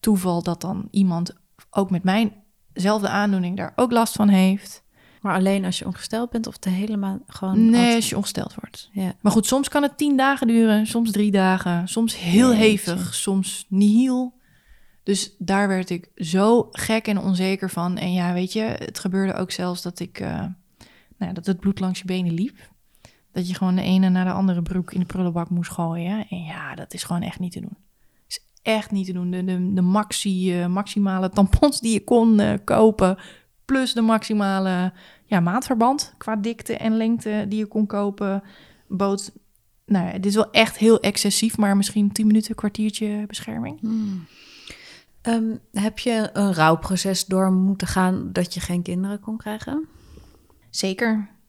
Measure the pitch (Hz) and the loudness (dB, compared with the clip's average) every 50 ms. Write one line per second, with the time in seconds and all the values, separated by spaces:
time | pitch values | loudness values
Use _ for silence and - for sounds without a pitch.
0 | - 226 214 196 180 185 175 170 170 - 170 165 - 165 - 190 202 214 _ 196 | 2 2 2 2 2 0 -2 0 0 -2 -4 -4 -6 -8 -6 -8 -8 -4 _ 2
1 | 196 185 170 165 175 180 - _ _ _ _ _ - _ - - 196 185 190 170 | 2 2 2 0 -4 -6 -8 _ _ _ _ _ -20 _ -2 -2 0 0 0 0
2 | 180 190 185 214 226 208 - - _ _ _ _ _ _ - - 180 196 214 214 | 0 2 2 2 2 0 -2 -8 _ _ _ _ _ _ -8 -2 0 2 2 2
3 | 202 196 - 196 202 208 196 190 180 175 180 196 185 - - - 240 247 240 226 | 0 -2 -2 0 0 0 0 0 -2 -2 -4 -6 -8 -6 0 0 0 2 4 2
4 | 226 220 - - 214 202 202 190 190 190 190 202 - - - - _ _ _ _ | 2 2 0 2 4 6 6 6 6 4 2 0 -4 -12 -20 -20 _ _ _ _
5 | _ _ _ _ _ 208 170 185 185 196 196 196 196 180 180 - - - 180 - | _ _ _ _ _ -4 -2 0 2 2 2 0 -2 -4 -4 -6 -6 -8 -10 -10
6 | - - - 220 240 240 - 233 226 - - - - 190 185 185 202 214 220 202 | -10 -8 -6 -6 -6 -4 -6 -6 -6 -6 -10 -8 -6 -4 -2 -2 -2 -4 -4 -4
7 | 196 196 190 196 - _ - - - 190 190 214 226 226 226 240 240 240 233 233 | -4 -4 -6 -8 -10 _ -14 -8 -4 0 4 6 6 6 6 6 6 4 4 2
8 | 226 - - - 202 - - - - - - - - - _ - - _ _ 202 | 0 0 -2 -4 -4 -4 -4 -6 -8 -8 -10 -14 -16 -16 _ -20 -20 _ _ -6
9 | 190 180 - _ _ 214 208 226 214 - - 262 277 - - 294 285 277 285 _ | -4 -4 -6 _ _ 2 4 4 2 2 0 0 0 0 0 0 0 0 0 _
10 | 302 294 285 262 262 269 277 269 - 226 233 226 226 220 214 208 214 220 - 233 | 0 2 2 4 4 2 2 2 2 2 4 4 6 6 4 4 2 0 0 -2
11 | 233 220 202 202 208 208 196 202 190 190 185 190 - 185 175 170 175 185 - 226 | 0 0 2 2 2 4 4 4 4 4 2 2 0 -2 -2 -2 -2 -4 -2 -2
12 | 226 226 - - 180 170 170 202 247 262 240 214 220 220 214 196 - - 170 185 | -2 -2 -2 -4 -4 2 6 6 6 6 6 6 6 6 4 4 0 -4 -4 -4
13 | 180 170 - - - - 196 190 190 - - - - _ 190 190 202 208 208 226 | -4 -4 -6 -4 -2 0 0 0 0 -2 -6 -10 -8 _ 2 4 4 6 6 6
14 | 254 262 254 254 254 247 - _ _ _ _ _ _ _ - - - - _ _ | 4 4 2 -2 -2 -6 -8 _ _ _ _ _ _ _ -20 -20 -20 -20 _ _
15 | _ - 196 190 - - _ _ 190 170 196 196 202 202 190 185 185 190 185 175 | _ -2 -2 -2 -2 -6 _ _ -4 -2 0 0 2 2 0 -2 -2 -4 -6 -8
16 | - _ _ - - 160 165 185 202 214 233 240 - - - - - - 220 220 | -8 _ _ -10 -8 -2 0 2 4 6 4 4 2 0 -6 -10 -4 -2 -2 -2
17 | 220 - 208 202 - 185 190 180 185 190 190 196 - 185 - - 170 180 180 - | 0 -2 -4 -2 0 0 0 0 0 0 0 -2 -4 -6 -4 -4 -4 -4 -4 -4
18 | - 180 180 185 175 175 180 180 180 185 - 214 220 220 - - - - - - | -4 -2 -2 0 0 0 -2 -2 -2 -2 -4 -4 -4 -4 -4 -6 -8 -10 -12 -8
19 | - 190 180 190 190 190 - - 185 180 - - 180 180 180 180 - 180 180 - | -6 -4 -2 0 0 0 -2 -4 -6 -6 -6 -6 -6 -6 -6 -6 -8 -10 -10 -10
20 | 175 170 _ - 196 - - - - - 185 _ _ _ _ _ - - _ _ | -12 -12 _ -10 -8 -6 -6 -6 -6 -8 -10 _ _ _ _ _ -20 -20 _ _
21 | _ _ _ _ 196 175 180 175 170 - 190 180 - 196 190 - 190 185 185 - | _ _ _ _ -8 -8 -8 -8 -4 -4 -4 -2 -2 -4 -2 -2 -2 -4 -4 -4
22 | - 185 185 185 180 175 165 165 190 269 - _ - _ _ _ _ _ _ _ | -6 -6 -4 -2 -2 -2 -2 -2 -4 -4 -6 _ -20 _ _ _ _ _ _ _
23 | _ - _ _ _ _ _ - 180 175 185 - - 185 180 185 - - 185 190 | _ -20 _ _ _ _ _ -6 -4 -4 -4 -2 0 0 0 0 2 2 2 4
24 | 190 185 180 185 185 185 180 196 190 190 180 175 170 165 180 180 175 - - 180 | 4 4 2 2 0 0 0 0 0 0 0 0 -2 -2 -4 -4 -4 -4 -4 -4
25 | 180 175 - 185 185 180 165 175 170 165 180 175 170 - - - 170 165 165 170 | -4 -4 -2 -4 -2 -2 -2 -4 -4 -2 -4 -4 -4 -4 -6 -6 -4 -4 -4 -4
26 | 170 175 202 220 - - - 180 170 156 156 - - - - 170 - - - 180 | -4 -4 -4 -6 -6 -8 -10 -10 -10 -10 -12 -12 -12 -12 -12 -14 -14 -14 -12 -12
27 | - - 180 175 175 - - - 185 180 175 - - - - _ _ _ _ _ | -8 -6 -4 -4 -4 -6 -8 -8 -8 -8 -8 -10 -12 -12 -14 _ _ _ _ _
28 | _ _ _ _ _ _ - - _ _ _ _ _ - 220 214 208 - - 196 | _ _ _ _ _ _ -16 -16 _ _ _ _ _ -2 -2 -2 -2 -4 -4 -4
29 | 190 185 185 180 180 180 180 185 180 185 185 180 185 180 196 185 180 180 190 208 | -4 -4 -6 -6 -4 -4 -4 -4 -2 -2 -2 -2 -2 0 0 2 2 4 2 2
30 | 208 208 - - - 202 190 185 185 185 175 175 175 175 180 196 208 - - 208 | 0 -2 -6 -6 -4 -2 -2 0 0 0 0 0 -2 -2 -2 -2 -4 -4 -2 -2
31 | 202 196 190 190 185 185 - - 196 190 - - - 294 277 - - 226 226 202 | 0 0 0 0 -2 -2 4 4 4 4 6 4 4 4 2 2 -2 0 0 0
32 | - - - 233 226 226 220 208 208 208 208 202 - - - 220 220 220 214 - | 2 4 4 6 6 6 6 6 4 4 0 -2 -2 0 4 6 6 6 6 4
33 | 196 185 190 190 - - - - _ _ _ _ _ - 269 269 262 247 - 233 | 2 2 2 0 -8 -20 -20 -20 _ _ _ _ _ -2 0 0 0 0 0 0
34 | 226 220 226 220 214 - 220 208 202 196 196 190 190 190 185 180 180 185 - - | 2 2 2 2 0 -2 -2 0 0 0 0 0 0 0 0 0 0 -2 -4 -8
35 | - - - _ _ _ - 185 170 170 180 240 269 - 269 226 233 247 269 294 | -20 -20 -20 _ _ _ 0 2 2 2 0 -2 -2 -2 0 2 4 2 2 0
36 | - - - _ - - 220 214 196 226 233 226 - - 233 - - 226 220 220 | -4 -8 -10 _ -8 -6 -4 -4 -2 -4 -6 -6 -8 -8 -8 -4 0 0 0 2
37 | 220 226 233 233 - 220 214 214 202 208 196 214 214 208 - - 214 202 - 202 | 2 0 0 -2 -2 -4 -4 -4 -4 -4 -4 -4 -4 -4 -2 -2 -2 0 0 -2
38 | 202 202 202 202 208 196 196 196 196 - - - - - _ _ _ _ - 180 | -2 -4 -4 -4 -4 -2 -2 -4 -6 -8 -20 -20 -20 -20 _ _ _ _ -4 -2
39 | 196 196 196 202 - - _ - _ _ _ _ _ _ _ _ _ - 208 190 | 0 0 -2 -2 -6 -10 _ -20 _ _ _ _ _ _ _ _ _ 0 0 0
40 | 175 175 175 185 185 202 202 214 214 - - - 220 220 - - 214 226 226 - | 0 -2 -6 -4 -2 0 2 2 0 2 4 2 2 2 2 2 6 6 6 6
41 | - 196 202 - - 202 196 - - 226 - - 214 202 196 196 196 - - 214 | 4 0 0 0 -2 0 0 0 0 -2 0 2 2 2 4 2 2 0 0 0
42 | 208 202 202 - 220 214 214 220 214 - 226 - - 208 202 - 214 214 202 - | 0 0 0 2 2 4 4 4 2 0 -8 -4 -4 -6 -4 -2 -4 -4 -2 -4
43 | 220 208 208 208 208 202 208 - - - 220 226 226 - 302 302 - 220 220 220 | -6 -4 -4 -6 -8 -8 -10 -12 -10 -10 -8 -8 -8 -10 -10 -8 -6 -4 -4 -4
44 | 214 208 196 185 165 - _ - - - - - - - - - - - - - | -4 -4 -6 -8 -10 -14 _ -20 -20 -20 -20 -20 -20 -20 -20 -20 -20 -20 -20 -20
45 | _ _ _ _ - 226 233 226 220 220 220 - _ _ _ 196 196 220 214 - | _ _ _ _ -4 -2 0 0 0 -2 -4 -8 _ _ _ -2 -2 -2 -4 -4
46 | - 254 233 226 214 214 - - 202 202 185 165 156 160 160 165 - - 185 180 | -4 -2 0 0 -2 -2 -2 0 0 0 2 4 4 4 4 2 0 -2 -4 -2
47 | - 196 190 185 - - 185 185 190 190 190 185 185 190 196 190 - 180 - 190 | -2 -2 -2 -2 -2 -2 0 2 2 4 2 2 2 2 0 -2 -4 -4 0 0
48 | 185 185 185 - - - 185 180 180 175 - 180 - - 180 175 175 175 180 180 | 2 0 0 -2 -4 -6 -4 -4 -4 -4 -4 -10 -6 -4 -4 -4 -4 -4 -4 -4
49 | 190 196 202 208 202 - 220 226 - 214 214 220 - - 262 302 320 311 _ - | -4 -4 -6 -8 -8 -10 -10 -10 -8 -10 -10 -10 -8 -6 -6 -6 -6 -8 _ -20
50 | - - - - - - _ _ _ _ _ _ _ _ - - - 190 190 190 | -20 -20 -20 -20 -20 -20 _ _ _ _ _ _ _ _ -8 -4 -4 -4 -2 -2
51 | 233 226 220 214 208 202 _ _ _ | 0 0 0 -2 -4 -6 _ _ _